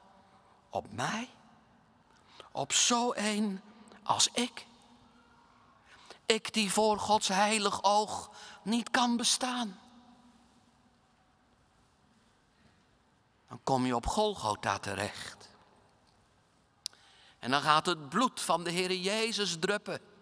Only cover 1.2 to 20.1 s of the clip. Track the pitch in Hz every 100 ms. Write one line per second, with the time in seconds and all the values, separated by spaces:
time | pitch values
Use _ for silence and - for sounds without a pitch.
1.2 | 254 - - - _ _ _ _ _ _
2.2 | - - - - 139 - - 240 247 -
3.2 | 214 208 214 190 - - - - - -
4.2 | - - 247 - - - - - - -
5.2 | _ - _ _ - _ _ - - -
6.2 | - 220 - 220 202 196 214 202 - 214
7.2 | - 185 208 220 202 - 196 208 208 -
8.2 | - - - - 190 240 208 269 240 233
9.2 | 240 - 254 247 220 185 - - - -
10.2 | - - _ _ _ _ _ _ _ _
11.2 | _ _ _ _ _ _ _ _ _ _
12.2 | _ _ _ _ _ _ _ _ _ _
13.2 | _ _ _ 117 - 131 127 120 - -
14.2 | 214 196 107 101 110 98 101 98 101 -
15.2 | - - - - - _ _ _ _ _
16.2 | _ _ _ _ _ _ - - - -
17.2 | - _ 120 139 143 151 180 165 143 175
18.2 | 254 - - 170 165 170 185 185 185 220
19.2 | 226 202 196 170 180 202 - 151 -